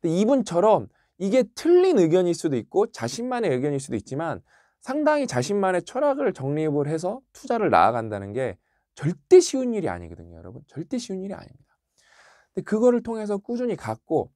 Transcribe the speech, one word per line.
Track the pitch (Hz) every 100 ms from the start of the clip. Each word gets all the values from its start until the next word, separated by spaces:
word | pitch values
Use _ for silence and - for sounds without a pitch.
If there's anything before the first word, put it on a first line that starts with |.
근데 | 175 165
이분처럼 | 214 240 220 170 208 190 98 _ _ _
이게 | 190 254 247
틀린 | - 311 359 370 285
의견일 | 165 180 180
수도 | 170 165 131
있고 | 104 - 220
자신만의 | - 117 - 247 247 208
의견일 | 127 139 139
수도 | 135 117
있지만 | - 135 165 104 _ _ _ _
상당히 | - 277 302 302 262
자신만의 | 123 123 202 190 180
철학을 | 175 254 294 277 269
정립을 | - 131 147 156 147 147
해서 | 160 180 240 _
투자를 | - - 233 185
나아간다는 | 95 95 120 110 101 98
게 | 107 127 90 _ _ _
절대 | - 147 180 _ 370
쉬운 | 349 269 247
일이 | 220 160
아니거든요, | 87 85 85 85 82
여러분. | 90 123 147
절대 | - 175 254
쉬운 | 240 190
일이 | 190
아닙니다. | - - - _ _ _ _ _ _ - _ _
근데 | -
그거를 | 180 214 247 240
통해서 | 226 226 208 202
꾸준히 | - 240 247
갖고 | 180 - 110 _ 156 -